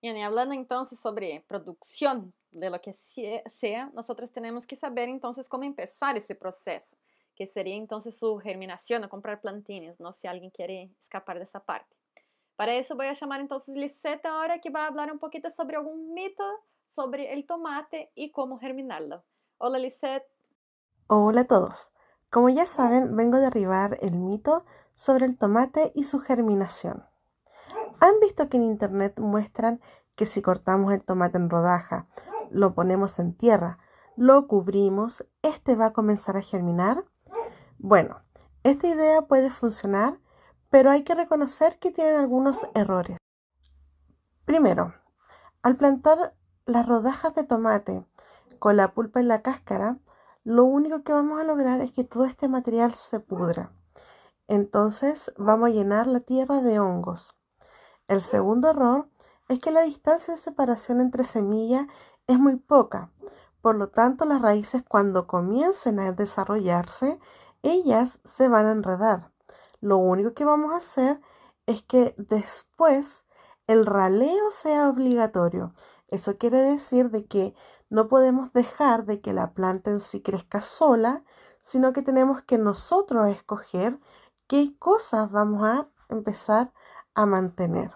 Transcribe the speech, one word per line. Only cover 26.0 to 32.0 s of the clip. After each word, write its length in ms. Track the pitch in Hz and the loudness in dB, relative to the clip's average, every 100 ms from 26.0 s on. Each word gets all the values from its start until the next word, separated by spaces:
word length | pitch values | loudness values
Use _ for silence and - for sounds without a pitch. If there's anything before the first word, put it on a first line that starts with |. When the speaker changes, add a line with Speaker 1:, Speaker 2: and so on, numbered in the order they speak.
Speaker 2:
su 160 | 277 277 | -4 -6
germinación. 840 | - 254 226 202 190 - 180 - - _ _ _ _ _ - 440 - - | -2 0 2 0 -2 -6 -10 -12 -16 _ _ _ _ _ -14 -12 -12 4
¿Han 200 | 349 427 | 6 6
visto 280 | 415 - 285 | 2 0 -2
que 80 | 247 | 0
en 60 | |
internet 560 | 226 214 202 196 196 202 | 0 -2 -4 -2 -4 -2
muestran 600 | 220 208 208 - 226 240 _ _ _ - | -2 -2 -4 -4 -4 -4 _ _ _ -6
que 100 | 214 | -4
si 160 | - | -2
cortamos 520 | 196 185 - 190 196 | 0 -2 0 2 2
el 100 | 196 | 0
tomate 340 | - 185 175 180 | -2 0 0 0
en 120 | 175 | 0
rodaja, 580 | 170 170 175 175 175 | 0 2 0 -2 -10